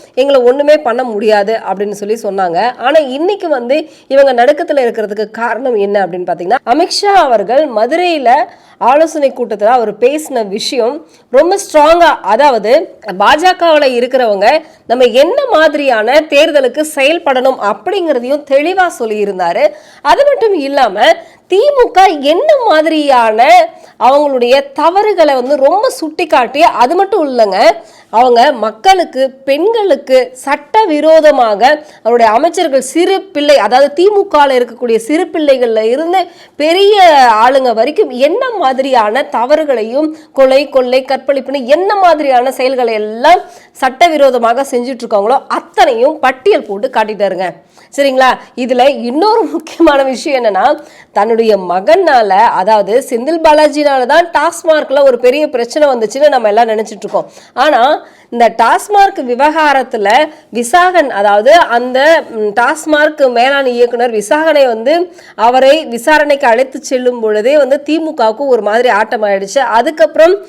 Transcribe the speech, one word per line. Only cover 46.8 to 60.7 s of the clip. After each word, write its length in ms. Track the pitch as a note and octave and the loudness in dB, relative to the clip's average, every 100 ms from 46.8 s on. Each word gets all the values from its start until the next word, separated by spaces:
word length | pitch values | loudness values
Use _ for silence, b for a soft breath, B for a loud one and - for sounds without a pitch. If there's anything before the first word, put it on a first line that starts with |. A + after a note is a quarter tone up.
| C4 | -6
காட்டிட்டாருங்க. 640 | A#3+ G#3+ G3+ G3+ F3+ F3+ - b b b - | -4 -4 -2 -4 -4 -8 -8 b b b -2
சரிங்களா? 340 | C#4 C4 C4 A3 B - | 0 2 2 0 B -8
இதுல 320 | B3 B3+ C4+ B3 | -4 2 2 0
இன்னொரு 400 | A#3+ C#4 G#4+ A#4 | -4 -2 0 0
முக்கியமான 600 | D#4 D4+ - - D#4+ C#4 | -2 -6 -10 0 2 2
விஷயம் 400 | C4+ B3+ E4 C4 | -2 -4 -4 -2
என்னன்னா, 360 | A3+ F#3+ A#3+ D4+ B B B | -2 0 0 -2 B B B
தன்னுடைய 460 | - G#3+ A3+ A3+ G3 | -2 0 0 2 0
மகனால, 720 | F3+ F3+ G#3 F4 E4+ B3+ G#3 | 0 -4 0 2 4 2 2
அதாவது 720 | F#3+ A3+ D#3+ F#3+ G#3+ F#3+ A#3 C4 | 2 2 2 0 0 2 -2 -2
செந்தில் 320 | A#3 C4 E4 | -6 -4 0
பாலாஜினால 640 | D#4+ D4+ D4+ C#4+ D4 C4+ B3 | 2 4 2 2 0 0 2
தான் 240 | D#4 E4+ | 0 2
டாஸ்மார்க்ல 720 | D4 D#4 E4 E4 D#4 C4+ C4+ | 0 -2 -4 -2 0 0 0
ஒரு 160 | C#4 A#3+ | 2 2
பெரிய 300 | B3 C#4+ D4+ | 0 0 -2
பிரச்சனை 380 | B3+ A#3+ D#4 D4 | -4 -4 0 0
வந்துச்சுன்னு 420 | B3 G#3+ C4 D4 | 0 -4 0 2
நம்ம 180 | C4 G#3+ | 2 0
எல்லாம் 200 | G#3 A#3 | 0 0
நினைச்சிட்டு 320 | G#3+ A3 G3+ | -2 -6 -10
இருக்கோம். 320 | - F#3+ D#3 B B | -6 -6 -6 B B
ஆனா 520 | - D4 C4 B3+ F4 B B B | -2 0 2 2 0 B B B
இந்த 240 | A#3+ A#3 G3+ | -2 0 2
டாஸ்மார்க் 640 | A#3 F4+ - G#4 G4 G4 | 0 0 0 2 2 0
விவகாரத்துல 880 | B3+ A#3+ D4 D#4 D4+ C4+ B3 A#3 G3+ A#3+ D#4 B B | -6 -2 0 0 0 0 -2 -4 0 2 0 B B
விசாகன், 560 | G#3+ A#3+ | -8 0